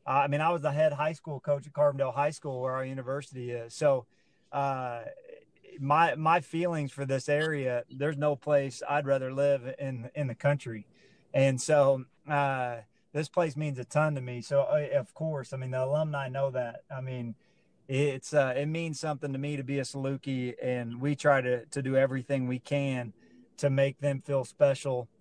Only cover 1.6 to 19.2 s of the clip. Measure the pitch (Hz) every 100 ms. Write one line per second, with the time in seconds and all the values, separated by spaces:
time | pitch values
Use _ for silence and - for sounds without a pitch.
1.6 | 143 143 147 139 131 127 147 151 147 127
2.6 | 131 131 131 135 123 139 135 131 120 120
3.6 | 117 - 151 131 - _ _ _ _ 143
4.6 | 139 131 127 120 113 - - - _ _
5.6 | - - 139 151 165 139 156 170 139 165
6.6 | 175 165 139 - 135 135 - 147 160 147
7.6 | 131 120 - 131 147 143 151 143 151 143
8.6 | 139 - - 147 139 139 131 135 143 139
9.6 | 120 131 135 127 117 151 135 117 147 143
10.6 | - 110 - _ _ _ _ 147 135 127
11.6 | - 147 139 135 127 _ 143 147 139 131
12.6 | 123 117 110 _ _ 147 156 - 160 143
13.6 | 151 127 120 151 156 143 123 123 - 139
14.6 | - 151 143 139 117 - 160 147 123 135
15.6 | 131 131 131 151 156 143 135 135 139 127
16.6 | 117 113 - 131 127 127 117 110 _ _
17.6 | _ _ - 135 147 131 - 151 135 127
18.6 | 147 165 165 147 160 143